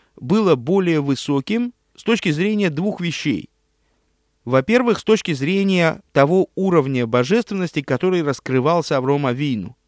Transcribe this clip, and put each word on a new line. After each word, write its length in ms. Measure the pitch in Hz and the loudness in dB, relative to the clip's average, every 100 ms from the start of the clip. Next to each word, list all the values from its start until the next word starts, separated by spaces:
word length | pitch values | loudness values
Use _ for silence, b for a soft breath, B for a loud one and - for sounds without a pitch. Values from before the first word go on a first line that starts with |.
| b | b
было 400 | - 127 208 202 | -16 0 2 4
более 460 | 135 120 196 175 160 | 2 2 0 2 0
высоким 760 | 143 135 - 139 - 220 240 - _ - | 0 -2 0 -2 -2 -4 -4 -8 _ -8
с 80 | |
точки 260 | - 226 185 | -2 0 0
зрения 400 | 147 196 208 190 | -2 -2 0 -2
двух 300 | 143 202 - | -2 -4 -4
вещей. 500 | 175 - 151 101 - _ _ _ _ _ _ _ _ _ | -6 -4 -4 -4 -6 _ _ _ _ _ _ _ _ _
Во-первых, 560 | 120 131 131 233 240 190 | 0 0 2 2 2 0
с 40 | |
точки 280 | - 220 - | 2 0 0
зрения 680 | 143 143 190 196 185 165 156 _ | -4 -2 0 0 2 0 -2 _
того 380 | 151 139 185 - | 2 4 2 0
уровня 540 | - 190 170 135 131 117 | -2 2 2 2 -2 0
божественности, 760 | 123 123 220 220 196 175 160 | 0 2 0 0 -6 -4 -6
который 400 | 135 131 185 180 | -2 -2 0 0
раскрывался 760 | 147 135 - 127 135 170 151 139 | -2 -4 -2 0 2 0 0 -2
Аврому 300 | 127 143 139 | 0 0 0
Авину. 500 | 123 147 117 87 - | -2 -2 -2 -6 -14